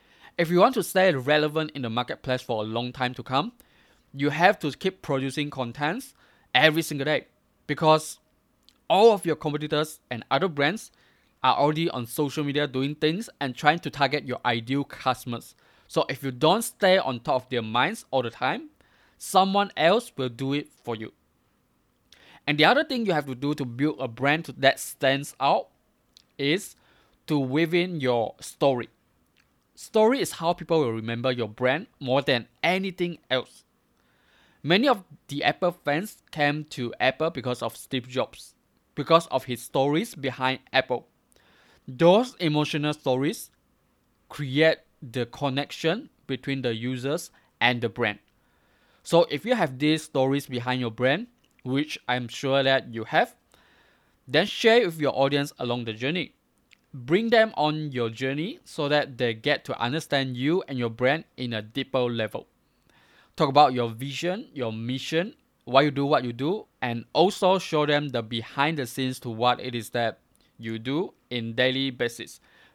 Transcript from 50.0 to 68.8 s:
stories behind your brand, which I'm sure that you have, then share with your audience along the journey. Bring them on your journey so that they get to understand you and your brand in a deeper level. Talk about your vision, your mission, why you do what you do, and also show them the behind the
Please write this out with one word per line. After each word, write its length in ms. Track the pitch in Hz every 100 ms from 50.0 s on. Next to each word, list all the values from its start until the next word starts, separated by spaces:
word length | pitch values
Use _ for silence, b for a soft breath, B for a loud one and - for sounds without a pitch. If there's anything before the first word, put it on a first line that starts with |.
stories 420 | - 139 135 139 -
behind 340 | 123 120 127
your 120 | 120
brand, 340 | 110 127 160 240 _ _ _
which 340 | 127 135 151 - -
I'm 200 | 123 120
sure 340 | - 139 135
that 320 | 135 135 -
you 120 | 113 110
have, 300 | 156 233 - _ b b b b b b b -
then 180 | 139 208
share 400 | - 233 233 202
with 140 | 160
your 180 | 143 -
audience 340 | 139 143 143 -
along 280 | 123 123 117
the 80 |
journey. 420 | 110 127 180 156 _ _ _ _ _ _
Bring 380 | 139 120 175 226
them 200 | 226 220 -
on 360 | 151 156 151
your 200 | 123 117
journey 480 | 113 131 139 170 311
so 240 | - - 147
that 280 | 147 139 123
they 160 | 123
get 320 | 110 139 147 -
to 140 | 123
understand 560 | 120 151 - 143 135 123
you 260 | 135 180 -
and 100 | 135
your 140 | 120
brand 320 | 113 127 151 - -
in 180 | 127
a 100 | 113
deeper 380 | 107 139 131 131
level. 440 | 123 117 110 - - _ _ _ _ b b b b -
Talk 140 | 156
about 240 | 143 147
your 160 | 127 117
vision, 600 | 113 139 135 170 196 -
your 200 | 143 120
mission, 600 | 110 117 127 - 160 196 - _ _
why 200 | - 127
you 80 | 147
do 140 | 139 139
what 180 | 147
you 100 | 123
do, 340 | 117 143 214 - _
and 240 | 123 117 110
also 440 | 135 180 208 185 190
show 280 | - 156 147
them 240 | 147 147
the 120 | 123
behind 560 | 110 117 110 - 143
the 80 | 160